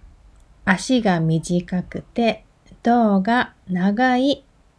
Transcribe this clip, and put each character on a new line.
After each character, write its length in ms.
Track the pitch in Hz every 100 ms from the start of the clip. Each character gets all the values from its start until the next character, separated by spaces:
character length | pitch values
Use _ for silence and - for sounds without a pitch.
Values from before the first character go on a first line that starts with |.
| - - - - _ _
足 380 | - 185 - 254
が 160 | 214 170
短 640 | 160 160 - 175 175 180
く 200 | - -
て 420 | - - 233 - _ _ _ -
胴 380 | 233 240 226 196
が 320 | 196 240 240 - -
長 480 | 180 190 208 254 247
い 280 | 277 269 - _ _